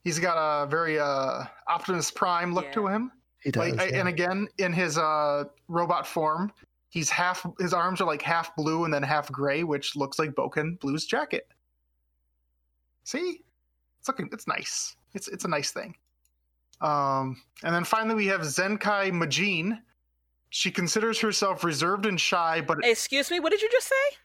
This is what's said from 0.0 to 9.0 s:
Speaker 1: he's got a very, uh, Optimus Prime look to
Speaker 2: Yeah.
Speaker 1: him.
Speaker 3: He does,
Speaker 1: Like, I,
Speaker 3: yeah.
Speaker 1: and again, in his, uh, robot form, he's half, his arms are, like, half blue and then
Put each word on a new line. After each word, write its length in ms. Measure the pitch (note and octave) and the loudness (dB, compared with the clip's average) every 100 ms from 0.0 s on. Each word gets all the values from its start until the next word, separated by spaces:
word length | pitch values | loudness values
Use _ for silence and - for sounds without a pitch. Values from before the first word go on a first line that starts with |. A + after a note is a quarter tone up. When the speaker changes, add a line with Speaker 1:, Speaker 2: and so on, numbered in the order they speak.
Speaker 1:
he's 140 | F3 D#3+ | -2 0
got 180 | F3 E3 | 2 2
a 300 | D#3 D3 C#3+ | 2 0 0
very, 320 | D#3+ E3 D#3 | 0 2 2
uh, 460 | C#3+ C#3 C3+ B2+ B2+ - - | 2 2 0 -2 -6 -10 -4
Optimus 420 | E3+ - F3 D3 | -2 0 -2 -2
Prime 440 | - F#3 F3 F3 | 0 0 2 0
look 160 | F3 - | -2 -2
to 120 | A3+ | -2
Speaker 2:
Yeah. 60 | G3+ G#3 | 0 0
Speaker 1:
him. 160 | B3+ - _ _ | -2 -10 _ _
Speaker 3:
He 100 | C#3 | -2
does, 200 | A#2 F3 | 0 0
Speaker 1:
Like, 80 | B2 | 0
I, 60 | F#3 | 0
Speaker 3:
yeah. 120 | F#3+ | 2
Speaker 1:
and 80 | F3+ | 0
again, 380 | E3 F3 F#3+ G#3 - | 0 0 0 -4 -2
in 140 | F#3 | 0
his, 260 | E3+ F3+ D3+ | 2 2 2
uh, 460 | D#3 D#3 D3 C#3+ C#3+ _ - | 2 2 2 0 -2 _ -4
robot 380 | E3+ E3+ F3 - | -2 2 0 0
form, 460 | E3+ D#3 D#3+ G#3 - - _ _ | 0 2 2 -2 -6 -20 _ _
he's 180 | E3+ C#3+ | -4 0
half, 340 | - F3+ F3+ F3 - | 2 2 0 -6 -4
his 140 | F3+ | 0
arms 260 | F3 F3 F#3 | 2 2 2
are, 60 | F3 | 0
like, 160 | D3 | 0
half 320 | C#3+ E3+ D#3+ - | 0 0 0 -2
blue 280 | D3+ D#3+ | 0 2
and 80 | E3+ | 2
then 80 | D3 | 0